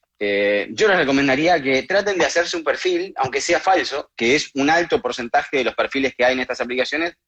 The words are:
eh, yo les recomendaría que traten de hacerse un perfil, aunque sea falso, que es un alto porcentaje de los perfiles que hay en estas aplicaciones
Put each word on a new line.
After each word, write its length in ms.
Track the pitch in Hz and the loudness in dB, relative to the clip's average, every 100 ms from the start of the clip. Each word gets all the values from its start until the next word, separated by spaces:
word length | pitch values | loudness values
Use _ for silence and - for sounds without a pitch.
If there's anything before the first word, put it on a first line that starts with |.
| _ - | _ -6
eh, 500 | 104 101 101 101 - | -2 0 2 0 -2
yo 160 | - 214 | 0 2
les 100 | 180 | 2
recomendaría 640 | 139 139 139 131 165 170 | 2 2 2 2 2 2
que 220 | 135 131 | 2 0
traten 340 | 131 190 202 185 | 0 0 0 0
de 80 | 143 | 0
hacerse 320 | 170 170 175 | 0 -2 -2
un 60 | |
perfil, 500 | 151 123 185 175 190 - | -2 -2 0 -2 -2 -4
aunque 220 | 131 135 | -4 -2
sea 200 | - 165 | 0 0
falso, 500 | 190 180 - 139 - - | 2 2 0 -6 -8 -2
que 200 | 117 147 | 2 2
es 140 | - 135 | 0 -2
un 120 | 143 | 2
alto 320 | 170 170 147 | 2 2 0
porcentaje 580 | 123 120 120 143 - 135 | -2 -6 -2 -2 0 -2
de 60 | 113 | 0
los 100 | - | -2
perfiles 400 | 110 135 131 - | -2 -2 -2 0
que 80 | 123 | 0
hay 80 | |
en 60 | 127 | 0
estas 200 | 127 123 | -2 -6
aplicaciones 540 | 123 127 123 151 170 - | -4 -2 -2 -2 -4 -8